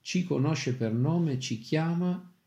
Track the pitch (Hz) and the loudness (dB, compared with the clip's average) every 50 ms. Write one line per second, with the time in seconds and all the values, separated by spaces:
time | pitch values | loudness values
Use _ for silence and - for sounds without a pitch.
0 | _ - - 180 180 - 147 135 131 151 160 - - 135 123 - 117 110 110 117 | _ -2 -2 -2 0 0 0 2 2 2 2 0 0 -2 -2 0 0 0 2 2
1 | 123 139 165 175 170 156 135 127 - - 117 110 - - - 156 160 165 170 170 | 2 2 2 2 2 0 0 -2 -4 -4 -6 -6 -4 -2 0 0 2 0 0 0
2 | 180 180 180 185 - - _ _ _ | 0 0 -2 -4 -6 -14 _ _ _